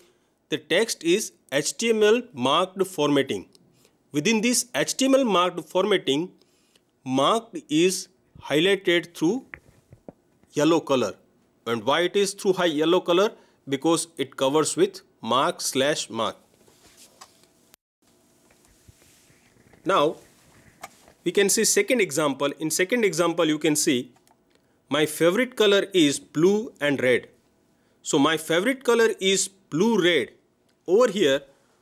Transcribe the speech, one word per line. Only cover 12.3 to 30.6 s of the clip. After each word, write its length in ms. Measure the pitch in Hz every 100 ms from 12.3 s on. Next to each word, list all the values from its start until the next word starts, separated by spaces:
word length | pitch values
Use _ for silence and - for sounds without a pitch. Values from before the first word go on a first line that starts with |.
through 220 | - 196
high 100 | 180
yellow 360 | 175 147 160 180
color? 320 | 180 175 220 - _ _ -
Because 400 | 135 165 160 - -
it 200 | 131 -
covers 400 | 135 151 147 147
with 260 | 196 - - _
mark, 400 | 113 123 165 175
slash 480 | - 135 139 156 -
mark. 280 | 110 104 - _ _ _ _ _ - - _ - _ _ _ _ - _ _ _ _ _ _ _ _ _ _ _ _ _ _ _ _ _ _ _ _
Now 320 | 160 190 151 - - _ _ _ - _ - _ - _
we 80 | 175
can 180 | 202 196
see 140 | 226
second 360 | 208 202 208 254
example. 500 | 180 143 147 131 143 -
In 120 | 156
second 340 | 160 185 247
example 400 | 208 160 170 165
you 140 | 160 151
can 180 | 160 147
see 360 | - 123 - _ _ _ _ _ _ _ -
my 160 | 147
favorite 520 | 151 - 165 208 247 -
color 300 | 208 196 -
is 280 | 185 147 135
blue 520 | - 147 180 208 226 -
and 220 | 147 131
red. 260 | 127 110 - _ _ _ _ _ _ _
So 160 | - 151
my 160 | 147 160
favorite 480 | - 170 240 269
color 240 | - 233 226 -
is 280 | 190 190 -
blue 520 | - _ 151 226 214
red. 280 | 170 160 104 - _ _